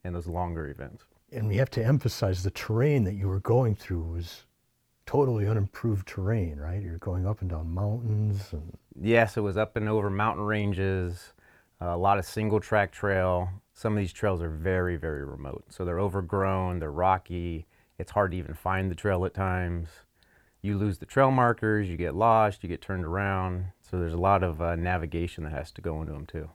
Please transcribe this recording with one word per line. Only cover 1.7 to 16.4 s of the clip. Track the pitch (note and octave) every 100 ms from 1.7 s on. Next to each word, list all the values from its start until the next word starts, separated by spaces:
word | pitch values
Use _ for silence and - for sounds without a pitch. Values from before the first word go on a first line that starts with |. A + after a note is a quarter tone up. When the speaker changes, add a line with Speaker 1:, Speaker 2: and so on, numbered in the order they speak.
Speaker 2:
to | - A2+
emphasize | C#3 A#2 - G#2 F2+
the | F#2
terrain | - - A2 C#3+ C#3+
that | F#2+ G2+
you | F#2+
were | G2
going | - A#2 B2 G2+
through | - F2
was | E2 E2 E2+ - _ _ _ _ _ _ -
totally | C3+ C3+ A2+ G#2
unimproved | A2 G2 - A#2+ G2+ -
terrain, | - F#2+ A2+ E2+ D2
right? | D2+ F#2+
You're | F#2 E2
going | - F2+ F#2
up | G#2+
and | F#2
down | D#2+ D#2+
mountains | F2 G2+ A2+ A#2 G#2+ G#2+ G2 G2
and | D2+ D#2+ - _ -
Speaker 1:
Yes, | F#2+ A#2 A2 -
it |
was | G#2 F#2+
up | G#2+ A2+
and | G#2+
over | G#2+ G2+
mountain | G2 A2 F2
ranges, | G#2 G#2+ G#2 F#2 G2 F#2+ F2+ F2 - _ _ _ _ _
a | F2 F2
lot | F#2+ G2+
of | F#2
single | - G#2+ G#2+
track | - G#2+ G2
trail. | - G2+ F#2+ F#2 F2+ F2+ F#2+ _
Some | - A2
of | G#2
these | F#2+
trails | - G#2+ F2+
are | E2+
very, | D#2 F2 F#2 F2+ E2+
very | D#2+ D2
remote. | C#2 C#2+ C#2 - -
So | - F2+
they're | F2
overgrown, | G2 F#2+ F2 G2